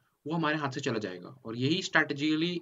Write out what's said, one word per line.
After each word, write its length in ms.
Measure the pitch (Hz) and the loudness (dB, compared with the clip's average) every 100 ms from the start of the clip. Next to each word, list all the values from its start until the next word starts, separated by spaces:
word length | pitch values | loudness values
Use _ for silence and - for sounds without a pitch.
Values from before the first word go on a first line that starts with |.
| _ _ 143 | _ _ -4
वो 60 | |
हमारे 240 | 165 151 151 | 0 2 2
हाथ 120 | 139 | -2
से 100 | 135 | -2
चला 200 | 131 113 | -2 -2
जाएगा, 360 | 98 90 87 - | -4 -8 -14 -14
और 100 | 113 | -8
यही 260 | 117 135 185 | 0 2 2
strategically 800 | 180 160 147 139 156 156 175 175 | 2 2 2 2 2 2 0 -2